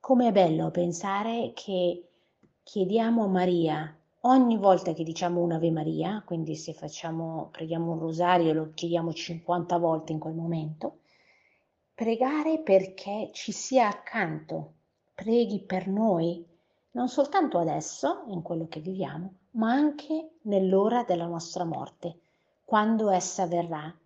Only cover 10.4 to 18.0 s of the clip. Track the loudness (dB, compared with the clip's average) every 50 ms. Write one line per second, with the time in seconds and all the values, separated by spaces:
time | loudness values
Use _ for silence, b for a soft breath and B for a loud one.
10.4 | -4 -4 -4 -4 -4 -6 -8 -8 -10 -10 -10 b b b b b b b b b
11.4 | b b b b b b b _ _ _ _ -6 -2 -2 0 0 0 0 0 0
12.4 | 0 0 -2 -2 2 6 6 6 6 2 -10 -12 -10 -8 -6 -6 -8 -10 -10 -12
13.4 | -10 -10 -8 -8 -8 2 4 4 4 4 0 -4 -12 -8 -4 -2 -2 -2 -4 -8
14.4 | -8 -8 -10 -10 -10 -10 _ _ _ _ _ _ _ _ _ -12 -2 2 2 2
15.4 | 2 2 -2 -6 -6 -4 -4 -4 -2 -2 -2 0 2 2 2 2 2 0 -2 -4
16.4 | -10 _ _ _ _ _ _ _ _ _ _ -4 -4 -2 0 0 0 2 2 2
17.4 | 2 2 2 0 0 0 -2 -4 -4 -8 -8 -4